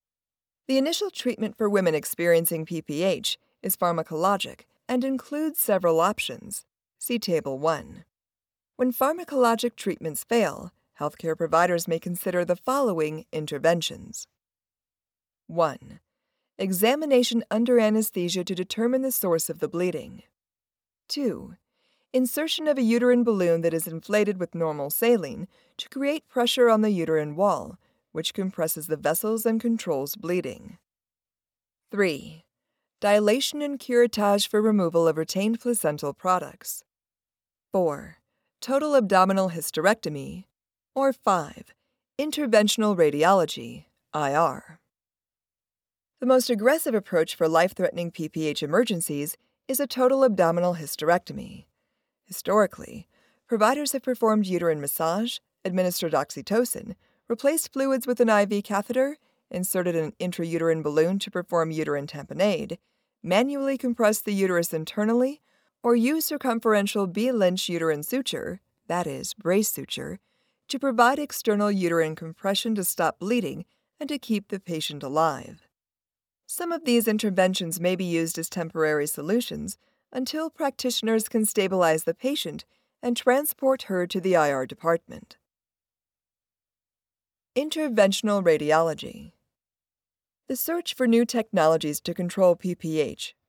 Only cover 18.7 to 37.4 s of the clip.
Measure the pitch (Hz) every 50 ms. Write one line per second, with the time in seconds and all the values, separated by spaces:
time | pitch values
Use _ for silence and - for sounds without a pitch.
18.7 | - 214 226 240 254 262 262 269 240 - - 180 165 160 - - - - 220 233
19.7 | 170 170 180 180 165 143 - - - - - _ _ _ _ _ _ _ _ _
20.7 | _ _ _ _ _ _ _ - - 294 277 226 160 - - - 180 - _ _
21.7 | _ _ _ _ _ _ _ _ - 254 254 240 - 285 311 311 - - 311 302
22.7 | 285 277 240 220 233 240 247 247 247 240 240 233 214 190 180 170 165 165 165 170
23.7 | 160 165 160 170 160 160 - - 202 214 214 202 202 185 175 - - 165 165 160
24.7 | 151 147 139 147 - - 226 233 240 208 160 139 - - 175 - _ _ _ _
25.7 | _ - - - - 269 277 277 302 311 _ _ - 247 240 240 - 262 240 233
26.7 | 220 214 220 214 202 170 160 160 160 156 151 151 147 165 196 202 170 127 82 -
27.7 | 180 - _ _ _ _ _ _ - 160 165 - - - 190 185 - - 160 165
28.7 | - 160 151 165 156 147 - 147 165 - - 214 220 220 220 226 226 226 - 233
29.7 | 233 220 - 185 151 135 139 143 - - - 165 180 180 - 127 - - - -
30.7 | - - _ _ _ _ _ _ _ _ _ _ _ _ _ _ _ _ _ _
31.7 | _ _ _ _ - 202 202 175 147 - - - 160 160 _ _ _ _ _ _
32.7 | _ _ _ _ _ - - 202 208 208 208 208 226 277 - - - 294 294 285
33.7 | 285 247 - - 247 240 240 226 - 214 208 202 202 202 202 - - 208 214 220
34.7 | 214 202 180 165 165 165 165 165 151 156 160 - - 185 202 220 233 226 - 240
35.7 | 240 226 - 156 147 147 - 143 139 _ - 185 185 180 151 139 - - - -
36.7 | - - - _ _ _ _ _ _ _ _ _ _ _